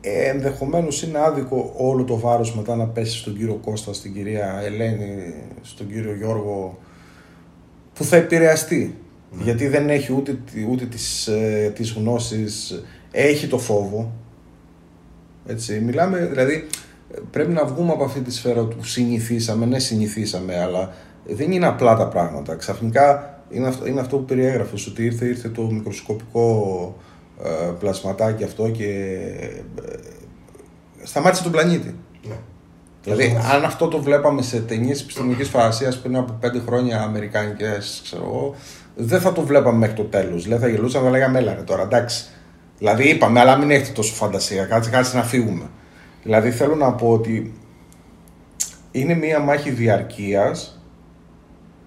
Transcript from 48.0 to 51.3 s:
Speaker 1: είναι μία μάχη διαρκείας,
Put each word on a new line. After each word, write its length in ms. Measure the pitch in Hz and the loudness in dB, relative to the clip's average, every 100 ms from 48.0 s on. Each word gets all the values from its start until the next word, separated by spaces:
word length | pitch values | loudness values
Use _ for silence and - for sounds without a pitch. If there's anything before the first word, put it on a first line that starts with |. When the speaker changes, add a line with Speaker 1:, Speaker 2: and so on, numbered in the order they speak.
| - - - - - - - - - | -20 -20 -20 -20 -20 -12 -12 -12 -8
Speaker 1:
είναι 240 | 127 143 | -4 0
μία 240 | 170 156 151 | 2 2 2
μάχη 320 | 143 143 147 | 2 2 0
διαρκείας, 1120 | 120 117 98 - - 101 98 113 170 - - - - - - - | 0 4 4 2 -8 0 2 2 0 -10 -18 -20 -20 -20 -20 -20